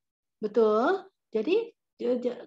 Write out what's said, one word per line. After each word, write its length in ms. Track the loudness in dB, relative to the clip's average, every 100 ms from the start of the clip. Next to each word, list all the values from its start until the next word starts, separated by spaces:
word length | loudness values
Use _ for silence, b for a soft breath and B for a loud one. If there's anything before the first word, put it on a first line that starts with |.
| _ _ _ -10
Betul? 720 | -2 2 4 4 2 0 -4 _ _
Jadi, 400 | -4 0 0 -2 -12 _ -8
ja-, 240 | -4 -2
ja-, 240 | -2 -6